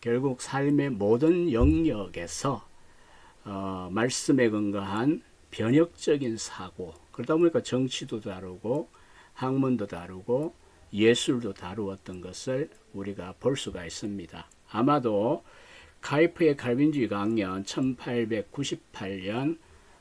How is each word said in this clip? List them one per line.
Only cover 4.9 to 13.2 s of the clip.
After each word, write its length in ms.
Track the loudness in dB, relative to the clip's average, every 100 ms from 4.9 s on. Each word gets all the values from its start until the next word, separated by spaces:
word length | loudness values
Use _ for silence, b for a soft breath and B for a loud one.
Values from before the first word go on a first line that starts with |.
| 0 2 0 -4 -20 -12
변혁적인 880 | -4 2 4 4 0 0 0 0 -6
사고, 560 | -8 -12 -12 -10 -12 -14 -16
그러다 240 | -8 0 4
보니까 260 | 4 4
정치도 600 | 2 0 0 -4 -6 -8
다루고 680 | -8 -10 -10 -8 -2 -2 -4 b b b b
학문도 540 | -6 -2 2 2 2 -2
다루고 680 | -8 -12 -10 -2 0 0 -8 b b -8
예술도 600 | 4 6 6 2 0 -2
다루었던 680 | -8 -10 -6 -6 -8 -12 -12
것을 480 | -12 -10 -6 -4 -4 -10 -16
우리가 420 | -10 -10 -10